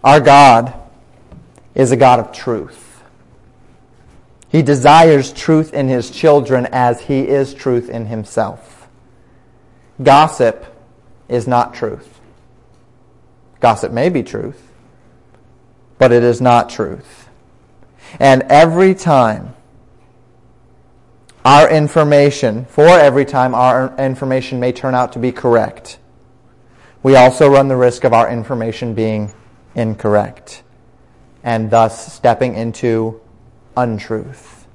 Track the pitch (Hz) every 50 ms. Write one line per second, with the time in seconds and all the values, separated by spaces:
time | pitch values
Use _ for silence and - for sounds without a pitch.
0 | - 127 143 151 131 143 139 139 143 135 117 113 120 123 - - - _ _ _
1 | _ _ _ _ _ _ - - _ _ _ _ _ _ _ - 135 120 127 120
2 | 135 127 123 117 110 - - - - 131 120 107 - - - - - - _ _
3 | _ _ _ _ _ _ _ _ _ _ _ _ _ _ _ _ _ _ _ _
4 | _ _ _ - _ _ _ _ _ _ - 156 151 127 143 135 123 143 147 165
5 | 165 165 156 139 131 - - - - - 160 156 160 156 - 139 139 131 131 123
6 | 117 - - - - 160 147 143 127 113 131 127 123 - - 127 123 123 120 120
7 | - - 143 131 135 - 135 139 135 135 139 - - 131 123 120 120 123 120 120
8 | 113 107 117 110 107 - - - 110 98 - - - _ - _ _ _ _ _
9 | _ _ _ _ _ _ _ _ _ _ _ _ _ _ _ _ _ _ _ -
10 | 135 135 135 143 151 156 - - 170 143 135 - - - - _ _ _ _ _
11 | _ _ _ _ _ _ 123 123 104 123 123 120 120 - - - - 110 - -
12 | - _ _ _ _ _ _ _ _ _ _ _ _ _ _ _ _ _ _ _
13 | _ _ _ _ _ _ _ _ _ _ _ _ - 117 110 104 - - 117 117
14 | 135 175 180 139 113 - - 110 101 107 143 - _ _ _ _ _ _ _ _
15 | _ _ _ _ _ _ _ _ _ _ _ _ _ _ _ _ _ _ _ _
16 | 131 127 120 120 117 123 120 120 127 123 123 120 117 - - - 107 - - -
17 | - _ - _ _ _ _ _ _ _ _ _ _ _ _ _ _ _ _ _
18 | _ - - - - 135 131 127 - - 139 147 165 165 165 175 190 190 190 190
19 | - 170 151 135 123 110 107 - - - - _ _ _ _ _ _ _ _ _
20 | _ _ _ _ _ _ _ _ _ _ _ _ _ _ _ _ _ _ _ _
21 | _ _ _ _ _ _ _ _ _ 131 139 147 156 - 156 156 151 147 - 165
22 | 151 147 147 143 143 143 139 - - 120 104 113 123 - - - 147 165 180 175
23 | 151 143 127 139 139 139 143 131 127 127 123 117 127 127 123 127 131 131 131 -
24 | 135 135 131 131 143 131 131 131 131 - 139 123 123 127 123 - - 131 127 127
25 | 127 123 - 120 117 127 123 - - 127 117 113 107 107 - - - - - _
26 | _ _ _ _ _ _ _ _ _ _ _ _ _ _ _ _ _ _ _ _
27 | - 131 135 131 123 131 127 - 156 143 139 139 139 135 131 127 123 123 120 -
28 | - 131 117 113 117 - 120 117 110 - 139 117 110 113 110 - 127 117 110 107
29 | 110 110 110 107 107 104 - _ _ _ _ _ _ _ _ 117 117 110 107 98
30 | - 107 104 104 104 - - - _ - - - _ _ _ _ _ _ _ _
31 | _ _ _ _ _ _ _ _ - 120 117 113 110 107 110 113 113 113 - -
32 | - - - - - 123 113 - 131 127 113 85 113 117 110 - - 120 113 113
33 | 113 110 113 - _ _ _ _ _ _ _ _ _ _ _ 127 127 120 110 101
34 | - - 113 110 - 131 131 - _ - - _ _ _ _